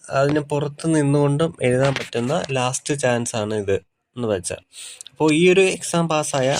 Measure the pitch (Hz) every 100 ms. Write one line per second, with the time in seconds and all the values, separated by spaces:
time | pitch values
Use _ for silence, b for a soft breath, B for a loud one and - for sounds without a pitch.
0 | - 135 143 151 143 147 147 143 160 160
1 | 139 147 143 143 165 - 127 127 139 131
2 | - 120 120 165 - 131 123 131 - 143
3 | 127 120 117 117 107 107 98 98 - _
4 | _ 123 117 98 - - _ B B B
5 | B - 156 151 180 180 190 175 - 170
6 | 165 156 147 143 131